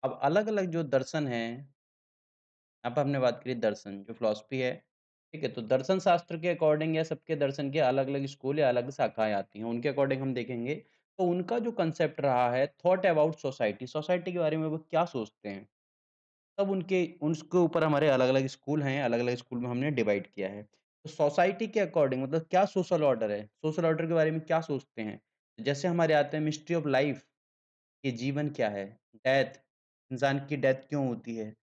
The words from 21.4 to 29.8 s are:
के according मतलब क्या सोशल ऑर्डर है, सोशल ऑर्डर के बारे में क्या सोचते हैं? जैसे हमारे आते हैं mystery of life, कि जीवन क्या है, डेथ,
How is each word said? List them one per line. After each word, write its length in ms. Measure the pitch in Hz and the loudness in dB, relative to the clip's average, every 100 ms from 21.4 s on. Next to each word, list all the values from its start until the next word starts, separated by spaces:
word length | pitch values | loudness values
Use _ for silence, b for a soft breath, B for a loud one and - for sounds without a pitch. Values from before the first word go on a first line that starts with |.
| 180 190 220 | 2 2 -4
के 120 | 220 | -2
according 420 | 185 165 139 127 | 0 2 2 2
मतलब 200 | 131 160 | -2 -2
क्या 220 | 160 180 | 0 2
सोशल 380 | 196 196 175 170 | 2 0 0 2
ऑर्डर 280 | 147 120 110 | 4 2 0
है, 160 | 104 104 | -4 -6
सोशल 400 | _ 156 156 165 | _ -4 0 0
ऑर्डर 200 | 160 165 | 0 0
के 60 | |
बारे 180 | 165 156 | 2 2
में 100 | 160 | 0
क्या 200 | 156 165 | 0 -2
सोचते 420 | 165 139 - - | 0 -6 -6 -10
हैं? 200 | 107 104 _ _ _ - | -8 -10 _ _ _ -6
जैसे 280 | 113 139 180 | -4 0 0
हमारे 260 | 170 160 | 2 4
आते 220 | 151 143 156 | 4 2 0
हैं 80 | |
mystery 320 | 156 151 - 170 | -2 -4 -4 -2
of 60 | 147 | 0
life, 340 | 131 147 143 _ _ _ _ _ _ _ _ | 0 0 -2 _ _ _ _ _ _ _ _
कि 80 | 139 | -6
जीवन 400 | 117 127 139 147 | -4 -4 -2 -4
क्या 180 | 147 113 | -2 -2
है, 320 | 101 98 - _ 113 | -2 -8 -12 _ -6
डेथ, 440 | 127 135 127 - _ _ | 0 2 2 -6 _ _